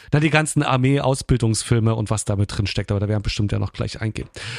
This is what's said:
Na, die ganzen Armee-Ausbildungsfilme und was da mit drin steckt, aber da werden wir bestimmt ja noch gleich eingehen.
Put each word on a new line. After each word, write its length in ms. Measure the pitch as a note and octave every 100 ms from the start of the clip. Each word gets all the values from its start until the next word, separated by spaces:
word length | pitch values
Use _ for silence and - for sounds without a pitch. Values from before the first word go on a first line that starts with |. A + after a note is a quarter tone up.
| -
Na, 80 | D3
die 120 | D#3
ganzen 320 | D#3 D#3 -
Armee-Ausbildungsfilme 1300 | - B2+ C3 C#3 C3+ C3+ - B2+ A2+ G#2+ - A#2 A2+
und 160 | A2+ G#2
was 160 | G#2+ -
da 100 | G2
mit 220 | G2+ -
drin 80 | G2
steckt, 240 | - G2+
aber 100 | G2+
da 80 | G2+
werden 120 | G#2
wir 40 | -
bestimmt 260 | - G#2
ja 80 | G2+
noch 140 | G#2
gleich 280 | - A2+ -
eingehen. 260 | A2 - - - -